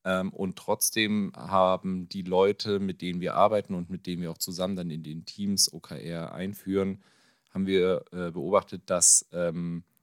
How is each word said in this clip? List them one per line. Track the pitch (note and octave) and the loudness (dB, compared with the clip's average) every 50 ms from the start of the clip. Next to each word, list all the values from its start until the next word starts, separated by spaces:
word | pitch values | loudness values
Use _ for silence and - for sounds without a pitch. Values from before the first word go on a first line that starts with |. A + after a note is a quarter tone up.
| - | -4
Ähm, | F#2 F#2+ F#2 F#2 F#2+ | -2 0 0 0 -4
und | - - F#2+ F#2 F2+ | -4 -4 -4 -4 -4
trotzdem | - - - G#2+ - - - - A2+ G#2+ G#2 G#2 G#2 G2 F#2 - | -6 -2 -2 0 2 2 0 2 2 2 2 2 0 -2 -2 -6
haben | - C2+ F#2+ F#2+ F#2+ F#2 F#2 F#2 F#2 - F#2+ F#2 F#2 F2 - | -10 -8 0 4 4 6 6 4 2 0 -4 -4 -4 -6 -8
die | - G2 | -8 -8
Leute, | F2 F2+ F2+ F#2 G2 G2+ G2+ - - G#2+ G2+ G2 | -4 0 4 4 6 4 4 0 -2 -2 -2 0
mit | G2 F#2+ F2+ - | 0 -2 -4 -4
denen | F2+ F2+ F2 F2 | -6 -6 -4 -2
wir | F2 E2 - | -4 -2 2
arbeiten | F2 G2 G#2 G#2+ G#2 - - F#2+ | 4 4 4 4 2 -2 -2 -6
und | F2 F2 F2 | -6 -6 -6
mit | F#2+ E2+ - | -8 -10 -6
denen | F#2 F2 E2+ | -6 -6 -4
wir | F2 E2 | -6 -8
auch | E2 - | -6 -8
zusammen | - - F2+ F2 F#2 F#2+ G2 | -8 -8 -4 -4 -4 -2 -2
dann | F#2 F2 E2+ | -4 -6 -6
in | D2+ E2 | -6 -8
den | D#2+ D2+ D#2 E2 E2+ | -8 -10 -12 -12 -12
Teams | - - - G2+ G2+ G2 F#2 - - | -14 -10 -6 -2 -2 2 2 0 0
O | - E2+ | 0 -8
K | - - E2 | -14 -12 -12
R | C2+ - E2 E2+ E2+ E2 - | -10 -8 -6 -6 -6 -6 -8
einführen, | - D#2+ F#2 G2 G2+ - - G2 F#2+ G2 F#2+ F#2+ F#2+ - _ _ _ _ _ _ _ _ _ _ | -6 -6 -6 -6 -8 -8 -4 0 2 2 2 2 -2 -6 _ _ _ _ _ _ _ _ _ _
haben | - G2 F#2+ | -4 -2 0
wir, | F#2+ F#2+ F#2 F2+ F#2 F2+ - - - | 2 4 4 4 4 2 0 -2 -8
äh, | - F2+ F2 E2+ | -8 -8 -6 -6
beobachtet, | E2 F2 C#2+ F2 G2+ G2 - - - F2 - | -6 -6 -2 2 2 2 2 2 -14 -12 -4
dass, | - F#2 F2 - - - - - _ | -2 0 4 6 6 6 4 2 _
ähm, | - F2 F2 E2+ E2 F2 F2 E2+ E2+ E2+ - _ _ _ | -4 -2 -2 -2 -2 -2 -6 -6 -6 -8 -10 _ _ _